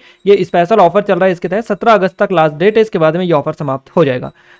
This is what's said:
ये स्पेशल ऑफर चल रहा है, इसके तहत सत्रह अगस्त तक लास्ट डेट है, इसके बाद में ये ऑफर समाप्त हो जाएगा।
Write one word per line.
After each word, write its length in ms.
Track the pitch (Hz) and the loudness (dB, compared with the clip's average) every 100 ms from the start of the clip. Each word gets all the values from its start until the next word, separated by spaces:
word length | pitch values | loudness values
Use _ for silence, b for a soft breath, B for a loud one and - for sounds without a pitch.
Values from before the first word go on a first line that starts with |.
| b b 185 | b b 0
ये 180 | 202 180 | 2 2
स्पेशल 340 | 175 175 214 | 0 2 2
ऑफर 220 | 170 196 | 4 2
चल 120 | 202 | -2
रहा 120 | 180 190 | 0 0
है, 60 | |
इसके 160 | 175 170 | -2 -4
तहत 180 | 196 - | -6 -4
सत्रह 280 | 196 233 | -2 2
अगस्त 220 | 208 185 - | 2 0 -2
तक 120 | 196 | -2
लास्ट 240 | 175 156 147 | 0 0 0
डेट 220 | 196 220 | 0 2
है, 40 | |
इसके 180 | 220 180 | 0 0
बाद 180 | 156 170 | 0 0
में 60 | 180 | 0
ये 60 | |
ऑफर 200 | 151 143 | -2 -2
समाप्त 420 | 151 147 135 - 180 | -8 -8 -8 -8 -2
हो 100 | 139 | -2
जाएगा। 260 | 127 139 b b | -2 -8 b b